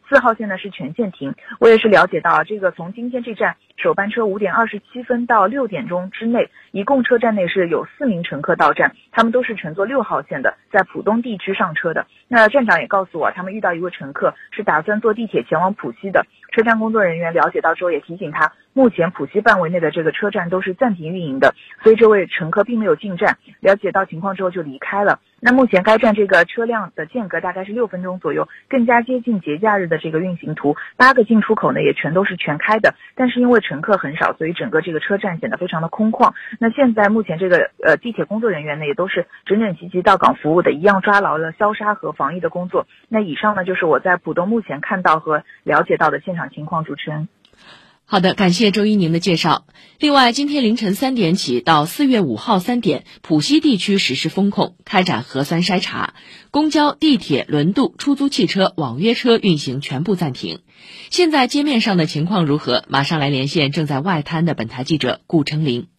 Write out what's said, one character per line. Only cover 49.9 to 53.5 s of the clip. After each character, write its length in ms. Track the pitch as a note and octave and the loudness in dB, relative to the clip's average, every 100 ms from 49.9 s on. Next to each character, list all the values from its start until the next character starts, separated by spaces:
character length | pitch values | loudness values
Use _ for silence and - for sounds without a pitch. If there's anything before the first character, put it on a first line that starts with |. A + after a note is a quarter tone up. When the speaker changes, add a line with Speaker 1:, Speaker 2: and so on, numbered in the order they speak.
| _ | _
Speaker 2:
另 140 | D4+ | 2
外， 180 | C#4 A#3+ | 4 4
今 160 | A#3+ C#4+ | 2 -2
天 160 | D4 | 0
凌 120 | A#3 A#3 | 0 0
晨 200 | G#3+ G3+ | -2 -2
三 180 | C4+ | -2
点 220 | B3+ E3+ F#3 | 0 0 0
起 260 | - B2 | 0 -2
到 240 | D3+ D#3 D#3 | 2 2 2
四 220 | - C#4+ | 0 2
月 140 | A#3 | 2
五 160 | D#3 A2 | 0 -4
号 200 | - G3 | 0 0
三 240 | F#3 B3 | 0 -2
点， 220 | G3+ C#3 - - | 0 -2 -8 -20
浦 180 | - D#3 | -2 0
西 200 | D3+ | 2